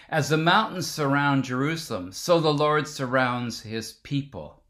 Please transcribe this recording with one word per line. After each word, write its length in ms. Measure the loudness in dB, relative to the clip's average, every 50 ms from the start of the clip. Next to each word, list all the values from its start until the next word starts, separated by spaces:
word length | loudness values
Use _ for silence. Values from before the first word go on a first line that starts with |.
| -10 -2
As 200 | 0 0 2 2
the 80 | 2
mountains 520 | 2 4 4 4 4 2 0 -4 -6 -6 -6
surround 540 | -4 -2 0 2 2 2 4 4 4 2 2
Jerusalem, 680 | 0 -2 -2 0 -2 -2 -4 -6 -6 -6 -6 -8 -8
so 280 | -10 -8 2 4 4 4
the 140 | 4 2 2
Lord 340 | 4 2 2 2 0 0
surrounds 720 | -2 -6 -6 -4 0 2 2 2 2 0 -2 -4 -6 -8 -10
his 320 | -10 -8 -8 -8 -8 -10 -14
people, 680 | _ -8 -4 -4 -4 -4 -6 -10 -14 -14 -14 -18 _ _